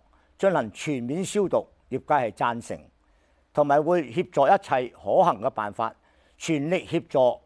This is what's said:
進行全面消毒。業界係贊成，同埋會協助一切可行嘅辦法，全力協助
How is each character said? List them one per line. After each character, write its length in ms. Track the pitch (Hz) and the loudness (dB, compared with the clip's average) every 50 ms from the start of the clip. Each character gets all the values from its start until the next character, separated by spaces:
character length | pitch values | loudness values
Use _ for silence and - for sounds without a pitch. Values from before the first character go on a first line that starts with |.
| _ _ _ _ _ _ _ - | _ _ _ _ _ _ _ -2
進 140 | - 196 175 | -2 0 0
行 180 | 151 117 107 | 0 -2 -4
全 320 | - - - 156 147 127 120 | -8 -10 -6 -6 -6 -4 -4
面 220 | 120 147 180 190 | -6 -6 -6 -6
消 200 | - - 208 196 | -4 -2 -2 0
毒。 220 | 165 - 113 - - _ _ _ - | 0 0 -2 -2 -4 _ _ _ -10
業 100 | 127 131 | -10 -8
界 60 | - | -2
係 260 | - 151 143 127 110 | 0 0 0 0 0
贊 340 | 98 - 139 120 120 117 - | -2 -2 -2 -2 -2 -4 -8
成， 140 | - 95 73 - - _ _ _ _ _ _ _ _ _ _ _ _ | -10 -12 -12 -14 -18 _ _ _ _ _ _ _ _ _ _ _ _
同 160 | - 151 147 143 | -2 0 2 4
埋 160 | 139 151 151 | 4 2 4
會 200 | 156 180 175 147 | 2 2 0 0
協 260 | 120 113 170 185 - | -2 -4 -6 -6 -2
助 180 | - 147 139 143 | 0 2 4 4
一 100 | 196 196 | 4 4
切 340 | - - 143 131 127 117 - | 2 0 -2 -2 -2 -4 -8
可 280 | - - 101 120 165 180 | -10 -4 0 2 2 4
行 180 | 170 139 95 | 4 2 0
嘅 80 | 107 135 | -2 -6
辦 240 | - - 104 104 101 | -4 -4 -6 -6 -6
法， 200 | - 113 113 - _ _ _ _ _ _ _ _ - | -4 -6 -6 -6 _ _ _ _ _ _ _ _ -10
全 320 | - - 160 143 139 160 | -6 -4 -2 -2 -2 -2
力 140 | 180 170 - - | -2 -2 -2 -4
協 180 | 160 - 117 - | -6 -6 -4 -2
助 340 | - 139 131 123 117 - _ | 0 2 2 2 2 0 _